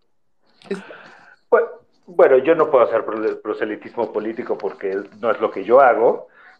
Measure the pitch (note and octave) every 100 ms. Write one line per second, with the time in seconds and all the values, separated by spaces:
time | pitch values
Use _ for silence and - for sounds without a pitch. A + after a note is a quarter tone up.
0 | _ _ _ _ _ _ - F#3+ - -
1 | - - _ _ - - - - _ _
2 | - F3+ D#3+ C3 C3+ D#3+ - B2+ A2+ A2+
3 | G#2 A2 A2 G2+ G#2+ G#2 A2 G#2 A2+ -
4 | A2 G#2+ G#2+ A2+ A2+ G2+ G2 - G2 F#2+
5 | G2+ - A#2 G#2 G#2+ - F#2+ B2 C3+ G#2+
6 | B2 - - _ -